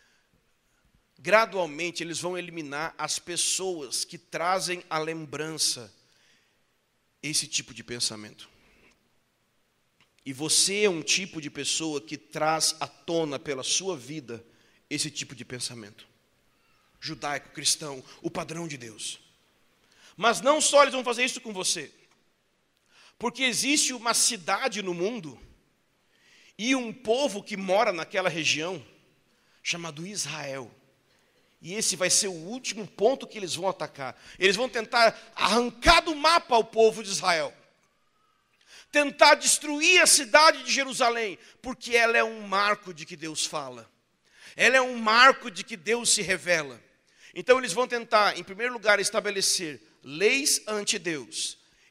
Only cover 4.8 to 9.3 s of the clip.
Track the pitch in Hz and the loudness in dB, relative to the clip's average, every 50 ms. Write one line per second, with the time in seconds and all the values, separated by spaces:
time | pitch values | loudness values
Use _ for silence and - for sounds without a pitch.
4.8 | - - 160 156 156 160 165 160 156 139 147 143 156 160 160 147 - - - 127 | -6 -6 -4 -4 -4 -4 -6 -8 -10 -10 -8 -8 -8 -8 -4 -2 -2 -2 -2 -6
5.8 | 113 98 _ _ _ _ _ _ _ _ _ _ _ _ _ _ _ _ _ _ | -10 -16 _ _ _ _ _ _ _ _ _ _ _ _ _ _ _ _ _ _
6.8 | _ _ _ _ _ _ _ _ - 147 151 - 151 131 - - 139 - 123 117 | _ _ _ _ _ _ _ _ -8 -4 -4 -4 -4 -4 -6 -6 -6 -8 -14 -16
7.8 | 110 - 120 120 - - 113 107 107 104 - - - - _ _ _ _ _ _ | -12 -12 -8 -6 -6 -6 -6 -10 -14 -16 -18 -20 -20 -20 _ _ _ _ _ _
8.8 | _ _ _ _ _ _ _ _ _ _ | _ _ _ _ _ _ _ _ _ _